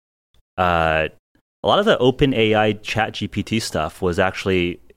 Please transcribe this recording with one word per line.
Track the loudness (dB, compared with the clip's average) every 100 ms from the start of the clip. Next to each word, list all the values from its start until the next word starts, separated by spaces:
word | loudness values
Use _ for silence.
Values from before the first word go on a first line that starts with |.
| _ _ _ _ _ -2
Uh, | 0 2 2 0 -2 -8 _ _ _ _
a | 0
lot | 0
of |
the | 2 2
Open | 2 2 0
A | 2 2 4
I | 2
Chat | -2 -6 -4 -4
G | -4 -8
P | -6
T | -4 -4
stuff | -4 -4 -6 -4
was | -2 0
actually, | 0 -2 -2 0 -2 -6 -14